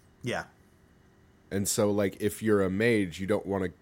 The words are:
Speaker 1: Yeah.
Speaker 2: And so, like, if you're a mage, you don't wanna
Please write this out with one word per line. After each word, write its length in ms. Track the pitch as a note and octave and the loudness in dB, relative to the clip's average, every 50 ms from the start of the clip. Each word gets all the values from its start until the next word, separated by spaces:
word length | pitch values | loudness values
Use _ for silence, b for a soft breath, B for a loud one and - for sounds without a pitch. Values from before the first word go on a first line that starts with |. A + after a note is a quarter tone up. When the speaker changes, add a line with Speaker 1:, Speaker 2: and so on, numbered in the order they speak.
| _ _ _ _ | _ _ _ _
Speaker 1:
Yeah. 220 | - A#2+ G#2 E2+ D#2 - _ _ _ _ _ _ _ _ _ _ _ _ _ _ _ _ _ _ _ - | -6 -6 -6 -6 -6 -10 _ _ _ _ _ _ _ _ _ _ _ _ _ _ _ _ _ _ _ -6
Speaker 2:
And 160 | F#2+ G2 G2+ | -4 -2 -2
so, 240 | - - - G#2+ G#2 | 0 0 2 2 2
like, 260 | G2+ G#2 G2+ G2 - - | 2 2 0 0 0 -2
if 220 | - G#2 - - | -2 -2 -2 -2
you're 200 | G#2+ A2 G#2 G2+ | 0 2 4 4
a 80 | G2 F#2 | 2 2
mage, 480 | F#2+ G2 A2+ A#2+ A#2 G#2+ G2+ F2+ D2+ E2+ | 0 2 2 2 4 2 0 -2 -4 -6
you 80 | F#2+ | -4
don't 180 | F#2 G#2 F#2+ - | -2 -2 -2 -2
wanna 240 | F2+ G2 G2 F#2+ F2 D2+ - | -2 -2 -2 -2 -4 -6 -10